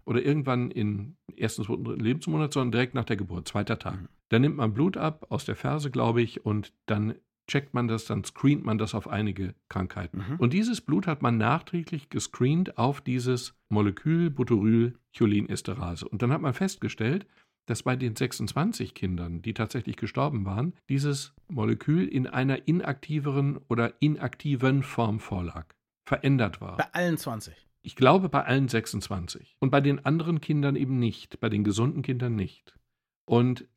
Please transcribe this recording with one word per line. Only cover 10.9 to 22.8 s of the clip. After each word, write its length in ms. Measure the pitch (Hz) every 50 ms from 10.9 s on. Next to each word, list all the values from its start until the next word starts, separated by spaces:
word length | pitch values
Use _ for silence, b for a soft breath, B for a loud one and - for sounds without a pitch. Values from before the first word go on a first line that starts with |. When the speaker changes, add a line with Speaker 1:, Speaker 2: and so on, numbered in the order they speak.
| 151 196 196
Speaker 1:
hat 160 | 175 151 -
man 160 | 135 120 117
nachträglich 720 | 110 107 113 143 165 - - - 170 160 - 170 139 - -
gescreent 680 | - 101 - - - - 123 135 156 170 185 - -
auf 240 | - 113 135 139 -
dieses 520 | - 123 123 127 120 127 127 123 - - _ _ _ -
Molekül 640 | 107 107 104 101 98 - - 151 160 170 175 165
Butyrylcholinesterase. 1800 | 139 135 127 - 120 101 104 110 113 113 117 120 120 _ _ _ - - 120 107 101 101 - - - - - - 92 - 87 85 85 - -
Und 140 | - - 101
dann 100 | 120 123
hat 100 | 143 170
man 120 | 175 139 117
festgestellt, 720 | - 190 190 - - - 104 - - 110 120 151 196 - b b b b b b b _
dass 160 | - 117 - -
bei 120 | 131 127
den 200 | 131 131 120 110
sechsundzwanzig 800 | - 131 - - - 107 98 - 135 165 226 226 - 101 - -
Kindern, 480 | - 101 92 90 85 87 85 85 82
die 120 | - 110 104
tatsächlich 420 | - 110 - - 120 - - -
gestorben 500 | - 117 107 - - 135 156 143 107 95
waren, 280 | 98 95 107 135 180 - b b
dieses 460 | - 139 139 143 147 143 139 - - _ - _
Molekül 600 | - 175 117 107 110 113 113 - - 151 175 185
in 200 | 185 - 135 127
einer 400 | - - 127 131 135 135 127 -
inaktiveren 920 | - 165 180